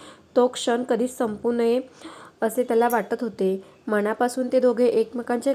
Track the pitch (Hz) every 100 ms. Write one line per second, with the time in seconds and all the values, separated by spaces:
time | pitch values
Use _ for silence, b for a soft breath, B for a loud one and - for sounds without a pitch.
0 | B B _ 254 247 - 254 233 254 220
1 | 247 - 226 208 240 240 233 247 254 B
2 | B B B _ 220 247 247 226 233 233
3 | 196 226 226 196 190 190 B B - 208
4 | 208 220 247 254 247 254 247 226 247 226
5 | 220 240 233 240 269